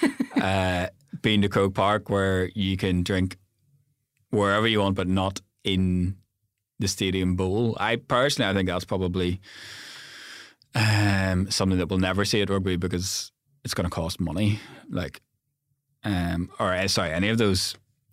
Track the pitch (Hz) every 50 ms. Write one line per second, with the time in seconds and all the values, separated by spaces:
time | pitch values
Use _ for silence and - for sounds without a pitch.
0 | - 285 - - - - - 285 - 95 98 95 92 92 92 90 90 - - _
1 | _ _ - - - 113 107 104 101 98 - 104 98 98 95 - 95 101 104 107
2 | 95 - 101 98 95 98 92 92 92 - - 107 95 95 95 90 - 95 90 90
3 | 87 - 98 92 92 95 - - _ _ _ _ _ _ _ _ _ _ _ _
4 | _ _ _ _ _ _ - 107 101 98 101 107 110 113 110 104 98 98 95 -
5 | 95 92 95 98 95 98 98 - - _ _ _ _ 107 95 92 92 92 90 90
6 | 90 92 95 - _ _ _ _ _ _ _ _ _ _ _ - 107 98 - -
7 | 104 95 92 95 92 92 90 92 95 90 95 110 120 113 107 - 101 110 117 117
8 | - - 139 123 131 147 143 - 120 98 98 98 92 90 87 90 90 - 104 95
9 | 92 90 87 92 90 90 95 95 - - - - - - - - - - - -
10 | - - - - - - - - - - - _ _ _ - 120 110 110 107 104
11 | 104 101 98 95 95 95 92 92 92 95 - - 98 95 92 90 87 80 95 92
12 | 95 92 92 98 101 95 - 107 101 98 98 98 92 95 90 87 92 87 - 87
13 | 92 98 - - - - _ _ _ _ _ _ _ - - - 85 87 - -
14 | 82 85 - - 90 80 78 90 107 107 107 107 - - - - - - - 92
15 | 92 69 - - _ _ _ _ _ _ _ _ _ _ _ _ _ _ _ _
16 | - 107 98 90 87 87 87 85 90 - - - 117 95 92 90 95 95 - 113
17 | 92 80 78 87 95 107 113 113 113 101 95 90 - - - - _ _ _ _
18 | _ _